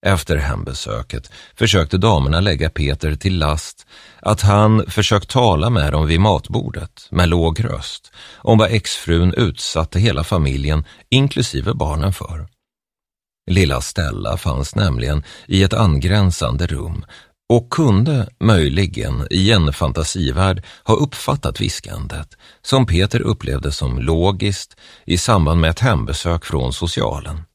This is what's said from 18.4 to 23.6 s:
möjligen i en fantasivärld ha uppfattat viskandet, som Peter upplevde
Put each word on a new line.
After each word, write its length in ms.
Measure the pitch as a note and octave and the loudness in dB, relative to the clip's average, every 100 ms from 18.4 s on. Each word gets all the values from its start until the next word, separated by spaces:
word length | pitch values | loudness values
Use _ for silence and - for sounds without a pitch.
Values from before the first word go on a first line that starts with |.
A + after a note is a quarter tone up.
möjligen 880 | G2+ G#2 D2+ C#2+ G2 - G#1+ B1+ - | 4 4 4 2 -2 -2 -4 -4 -2
i 220 | F2+ F#2+ | 0 4
en 220 | A2 D#2 | 4 2
fantasivärld 920 | C#2 D#2+ B1 D#2 - D2+ C2 F#2+ F#2 - - | 0 -2 -2 -4 -2 -2 0 0 0 -6 -16
ha 120 | - A2 | 0 2
uppfattat 680 | C#3+ - - C#3+ - - | 2 -4 -4 -4 -4 -4
viskandet, 760 | - - - - - D2+ D2+ _ - _ | -4 -6 -10 -10 -10 -10 -12 _ -20 _
som 240 | - C3+ B2+ | -2 0 2
Peter 360 | E2+ F#2+ - | 2 2 0
upplevde 500 | - - - C2+ | -2 -4 -4 -4